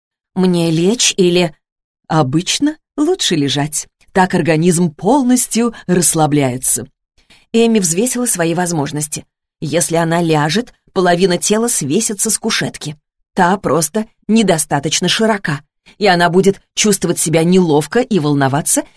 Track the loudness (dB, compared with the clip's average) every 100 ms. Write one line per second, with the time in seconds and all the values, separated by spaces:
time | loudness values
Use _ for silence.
0 | _ _ _ 0 2 2 0 0 0 0
1 | -2 0 0 2 0 -4 _ _ _ _
2 | -4 -2 0 -2 -2 -2 -2 -4 _ -4
3 | -2 0 -2 -2 -2 -2 -4 -6 -10 _
4 | _ 0 0 0 0 2 2 2 0 -2
5 | 0 2 2 2 0 -2 -2 -4 -2 0
6 | 0 2 2 2 0 -2 -4 -4 -6 _
7 | _ _ _ _ _ 2 4 2 0 0
8 | -2 -2 -4 -2 -2 -2 -2 -2 -4 -6
9 | -8 -10 -14 _ _ -12 -4 -2 0 0
10 | 0 0 2 2 0 -2 -6 _ _ 0
11 | 2 2 2 0 0 0 0 -2 -2 -2
12 | -2 -4 -4 -4 -4 -4 -6 -10 -14 -14
13 | _ _ _ 0 0 0 0 0 0 -4
14 | -8 _ 0 2 2 0 0 -4 -2 -4
15 | -2 0 0 -2 -4 -8 _ _ _ -2
16 | 2 4 4 4 2 0 _ -2 0 0
17 | 0 -2 0 2 4 2 4 2 0 -2
18 | 0 0 0 0 0 0 -2 -2 -4